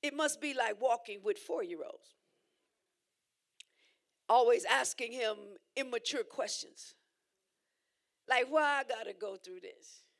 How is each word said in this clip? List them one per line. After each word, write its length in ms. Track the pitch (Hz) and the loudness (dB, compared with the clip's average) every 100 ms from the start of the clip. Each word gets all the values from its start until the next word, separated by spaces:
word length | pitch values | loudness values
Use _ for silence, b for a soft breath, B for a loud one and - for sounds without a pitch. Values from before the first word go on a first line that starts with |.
it 140 | 294 | -4
must 260 | 285 302 294 | 0 -2 0
be 140 | 294 | -4
like 260 | 262 226 208 | 0 0 2
walking 380 | 254 233 233 202 | 2 2 0 -8
with 160 | 202 208 | -4 -4
four-year-olds. 760 | - 175 185 170 147 - - _ _ _ _ _ _ _ _ _ _ _ _ _ _ _ - _ _ _ _ _ _ | -2 -4 -4 -6 -10 -12 -20 _ _ _ _ _ _ _ _ _ _ _ _ _ _ _ -20 _ _ _ _ _ _
Always 360 | 226 240 233 | 6 8 6
asking 480 | 175 254 - - 240 | 6 2 2 -4 -8
him 220 | 247 226 208 202 196 _ | -2 -2 -4 -10 -20 _
immature 480 | - 262 240 - 277 | -6 -4 -4 -2 -4
questions. 720 | 226 - - - - - - - _ _ _ _ _ _ _ _ _ _ _ _ - | -4 -4 -6 -6 -10 -16 -20 -20 _ _ _ _ _ _ _ _ _ _ _ _ 0
Like, 180 | 254 254 | 2 4
"Why 140 | 311 | 2
I 220 | 294 285 - | 2 0 -2
gotta 240 | 233 220 | -6 -6
go 240 | 190 202 190 | -8 -10 -10
through 240 | 185 185 | -14 -16
this?" 420 | 180 - - - _ _ | -16 -20 -20 -20 _ _